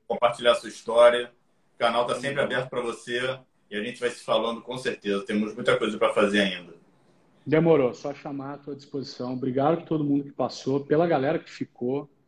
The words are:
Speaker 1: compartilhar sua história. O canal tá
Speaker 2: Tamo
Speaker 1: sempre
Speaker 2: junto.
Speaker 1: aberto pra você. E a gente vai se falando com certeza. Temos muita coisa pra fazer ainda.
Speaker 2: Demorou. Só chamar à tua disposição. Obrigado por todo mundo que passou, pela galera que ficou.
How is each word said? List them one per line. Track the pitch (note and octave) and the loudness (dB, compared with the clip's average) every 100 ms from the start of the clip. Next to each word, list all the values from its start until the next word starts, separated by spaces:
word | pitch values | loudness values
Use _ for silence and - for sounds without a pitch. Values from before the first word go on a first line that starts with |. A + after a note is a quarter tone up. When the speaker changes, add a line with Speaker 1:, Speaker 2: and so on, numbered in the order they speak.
| - | -8
Speaker 1:
compartilhar | A#2 A#2 A#2+ A#2+ | 0 0 2 2
sua | A#2+ A#2 | 2 0
história. | - - A#2 A#2+ A#2+ A#2+ _ _ _ _ | -12 0 6 8 6 -2 _ _ _ _
O | - | -2
canal | A#2 A#2 A#2+ | 0 2 0
tá | |
Speaker 2:
Tamo | B2 | -2
Speaker 1:
sempre | C#3 C#3 | -4 -2
Speaker 2:
junto. | A#2 | -2
Speaker 1:
aberto | B2+ B2+ | -2 -4
pra | B2 | -6
você. | A#2 A2+ - A#2+ B2+ C3 - _ - | -6 -8 -6 -4 -4 -6 -12 _ -12
E | G#2 | -8
a | |
gente | A#2+ A#2+ | -8 -4
vai | A#2+ | -6
se | - | -4
falando | - A2+ A#2 A2+ | 0 0 0 -4
com | - B2+ | -8 -8
certeza. | B2+ G#2 G2+ G2 | -6 -6 -2 -4
Temos | G2 G#2 G#2+ | -2 -2 -2
muita | A#2+ B2 B2+ | -2 0 2
coisa | A2 G#2+ | 0 0
pra | A2 | 0
fazer | A2+ G2+ G2+ | 4 2 4
ainda. | F#2+ F2+ - - _ _ _ _ _ _ | 0 -2 -12 -20 _ _ _ _ _ _
Speaker 2:
Demorou. | - D#3 E3 D3+ B2 | 0 2 6 4 2
Só | G#2+ D3 | -2 -10
chamar | C#3+ D#3 C#3 C3+ | -10 -10 -10 -10
à | C#3+ | -12
tua | D3 | -12
disposição. | C#3+ - C#3+ A#2+ - B2 | -14 -10 -10 -10 -10 -8
Obrigado | B2+ C3+ B2+ C#3 E3+ | -4 -2 2 2 2
por | - | 0
todo | D#3+ | -2
mundo | D3 C#3+ | 0 0
que | C#3 | -2
passou, | - B2 - - C#3 | -4 -4 -4 -2 -2
pela | C#3 D3+ E3+ | 2 2 2
galera | D3+ C3+ D#3+ | 2 0 -2
que | - | -6
ficou. | - - - B2 C#3 D3 _ | -12 -12 -6 -4 -4 -6 _